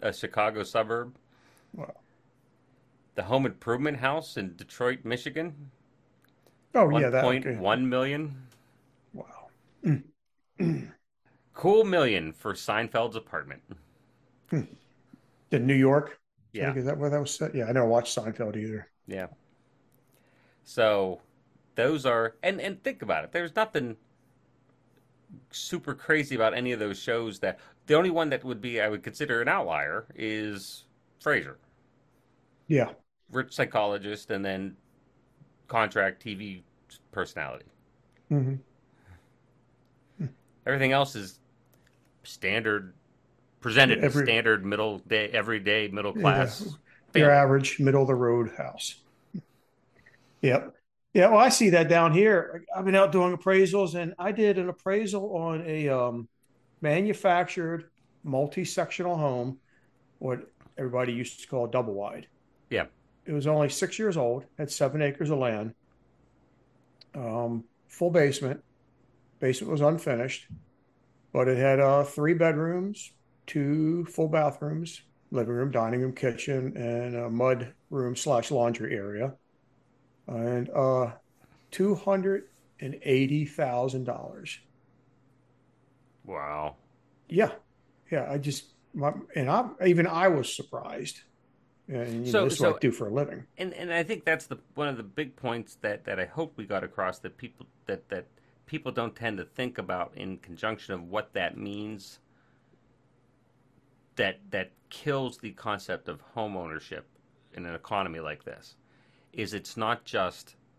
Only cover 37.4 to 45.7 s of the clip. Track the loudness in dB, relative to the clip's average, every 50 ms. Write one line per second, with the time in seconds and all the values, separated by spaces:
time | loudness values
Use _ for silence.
37.4 | -8 -8 -10 -12 -16 -20 _ _ _ _ _ _ _ _ _ _ _ -2 0 0
38.4 | 0 0 -4 -6 -10 _ _ _ _ _ _ _ _ -20 -20 -20 _ _ _ _
39.4 | _ _ _ _ _ _ _ _ _ _ _ _ _ _ _ -10 -10 -10 -10 _
40.4 | _ _ _ _ _ -2 0 2 2 4 4 4 2 0 -2 -8 -12 -12 -14 -20
41.4 | _ _ _ _ _ _ _ _ _ _ _ _ _ _ _ _ -20 -20 -12 -6
42.4 | -2 0 0 0 0 0 0 -2 -4 -8 -14 _ _ _ _ _ _ _ _ _
43.4 | _ _ _ _ -6 2 6 6 8 8 6 4 4 2 2 2 2 4 4 4
44.4 | 4 4 4 2 2 0 -2 0 0 -2 -2 -6 -4 0 0 0 0 2 0 0
45.4 | 0 0 -2 -2 0 0